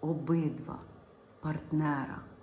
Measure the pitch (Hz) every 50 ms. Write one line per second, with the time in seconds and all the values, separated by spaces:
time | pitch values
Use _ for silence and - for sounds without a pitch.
0 | - 156 165 151 - - 165 170 156 151 - - - - - - - - - -
1 | - - - - - - - - - 156 156 156 - - - 156 156 151 147 139
2 | 131 - - - - - - -